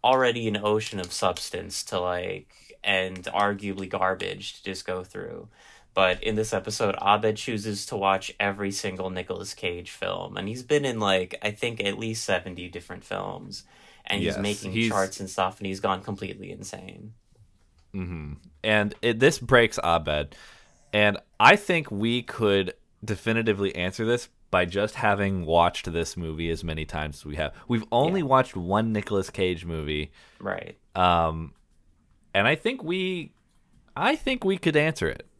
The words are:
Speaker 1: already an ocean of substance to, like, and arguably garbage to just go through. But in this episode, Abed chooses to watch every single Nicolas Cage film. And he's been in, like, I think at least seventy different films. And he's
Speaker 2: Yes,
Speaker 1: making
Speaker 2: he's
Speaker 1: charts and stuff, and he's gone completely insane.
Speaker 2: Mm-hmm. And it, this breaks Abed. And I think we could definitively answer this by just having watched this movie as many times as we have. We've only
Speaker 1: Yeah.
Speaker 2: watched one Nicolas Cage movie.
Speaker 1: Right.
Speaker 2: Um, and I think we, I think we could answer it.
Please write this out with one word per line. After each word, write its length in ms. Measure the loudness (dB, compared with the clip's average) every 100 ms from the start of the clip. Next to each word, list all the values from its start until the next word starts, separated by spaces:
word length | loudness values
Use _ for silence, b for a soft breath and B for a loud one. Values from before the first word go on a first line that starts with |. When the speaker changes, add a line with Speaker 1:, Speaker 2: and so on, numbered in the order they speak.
Speaker 1:
already 420 | 4 6 4 2 -2
an 100 | 0
ocean 420 | 2 0 0 -8
of 100 | -8
substance 680 | 0 0 0 -6 -8 -8 -8
to, 140 | -4 -4
like, 560 | -2 -2 -4 -8 -12 B B -6
and 400 | 0 0 0 -6
arguably 640 | -4 2 2 2 -4 -6 -6
garbage 640 | 0 0 0 -4 -6 -12
to 80 | -10
just 240 | -10 -8 -6
go 160 | -8
through. 460 | -8 -12 -12 -12 -16 b b b b
But 280 | 2 2 2
in 140 | -2 -2
this 160 | 0
episode, 420 | -2 -2 -2 0 2
Abed 340 | 4 4 4 -2
chooses 480 | -4 -4 -4 -6 -6
to 100 | -2
watch 360 | 2 2 -2 -2
every 320 | -2 -2 -4
single 400 | -4 -6 -6 -6
Nicolas 420 | -6 -6 -8 -8
Cage 380 | -6 -6 -6 -12
film. 460 | -8 -6 -6 -6 -8
And 100 | -8
he's 160 | -8
been 220 | 0 0
in, 160 | 2 0
like, 340 | 2 2 0 -4
I 80 | -6
think 320 | -4 -6 -2
at 160 | -4 -4
least 240 | -6 -4
seventy 440 | -2 -2 -2 -12 -12
different 340 | -14 -14 -16
films. 600 | -8 -8 -6 -10 -12 -16 b b b b -6
And 140 | -2
he's 120 | -2 -2
Speaker 2:
Yes, 20 |
Speaker 1:
making 320 | -4 -4 -4
Speaker 2:
he's 160 | 0 0
Speaker 1:
charts 280 | 2 0 -4
and 100 | -8
stuff, 300 | -2 -2 -2
and 80 | -8
he's 140 | -4
gone 220 | -2 -2
completely 500 | -4 -8 -8 -10 -14
insane. 640 | -14 -12 -14 -14 -16 -18 -20 _ _ -20 _ _ _ _
Speaker 2:
Mm-hmm. 420 | -8 -6 -8 -10 -12 -16 _
And 320 | 2 4 2 0
it, 160 | 0 6
this 220 | 4 4
breaks 380 | 6 6 6 2
Abed. 540 | 2 2 2 -2 -2 B B B B B _
And 260 | 4 4 2 _ _
I 160 | 8 8
think 340 | 4 -2 0
we 320 | -2 0 0
could 520 | -2 2 4 4 2 -6 _ _
definitively 680 | -6 -2 0 2 2 2 0
answer 320 | 0 -4 -2 0
this 220 | 0 -2 _ _
by 140 | 2
just 300 | 2 0 -2
having 500 | 0 2 2 2 0
watched 480 | 2 4 4 2 -4
this 240 | -2 -4 -4
movie 320 | -8 -4 -4
as 140 | -4
many 200 | -4 -6 -6
times 320 | -6 -6 -8
as 80 | -10
we 100 | -4
have. 160 | -4 B B
We've 180 | -2 2
only 280 | 2 2 2
Speaker 1:
Yeah. 60 | 2
Speaker 2:
watched 300 | 2 2 -4
one 360 | 0 2 2
Nicolas 360 | -2 0 -2 -2
Cage 340 | 0 0 0 -4
movie. 440 | -6 -2 -2 -4 b b b
Speaker 1:
Right. 380 | -6 -6 -8 -18 _
Speaker 2:
Um, 580 | 4 6 6 2 -2 -10 _ _ _ _ _ _ _ _
and 120 | 2 4
I 60 |
think 280 | 2 0 -4
we, 500 | -4 -2 -2 -4 -8 _ _ _ _ _ _
I 220 | 0 0 2
think 280 | 0 0
we 120 | 0 2
could 160 | 2 4
answer 300 | 2 0 -2
it. 180 | -2 -14